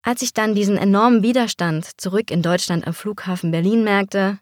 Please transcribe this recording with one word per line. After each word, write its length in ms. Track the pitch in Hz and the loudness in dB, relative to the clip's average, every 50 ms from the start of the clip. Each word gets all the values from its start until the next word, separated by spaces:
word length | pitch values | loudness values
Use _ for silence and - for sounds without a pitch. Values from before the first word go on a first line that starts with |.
Als 200 | - 233 247 - | -2 -2 -4 -2
ich 100 | 254 233 | -4 -4
dann 220 | _ - 220 220 214 | _ 0 0 0 2
diesen 220 | 202 208 196 208 | 2 2 2 2
enormen 460 | - - 202 196 202 220 247 247 226 | 2 4 4 4 4 4 4 4 4
Widerstand 760 | 196 233 240 254 233 202 - - 175 170 160 156 170 - - _ | 4 2 2 2 0 -2 -2 -4 -2 -2 -2 -4 -6 -8 -14 _
zurück 300 | - 180 185 214 226 - | -8 -2 -2 -2 -2 0
in 120 | - 175 | -2 0
Deutschland 440 | 165 170 175 175 - - 180 165 - | 0 2 0 0 0 -2 -4 -2 -2
am 80 | - 165 | -4 -8
Flughafen 560 | - - 214 202 - - 190 185 175 - 165 | -6 -8 -10 -10 -8 -6 -8 -6 -4 -2 -2
Berlin 340 | 165 165 170 196 220 226 220 | -2 0 0 2 2 2 2
merkte 540 | 214 202 202 196 196 - 196 190 196 202 196 | 2 2 2 0 0 0 -2 0 0 -2 -6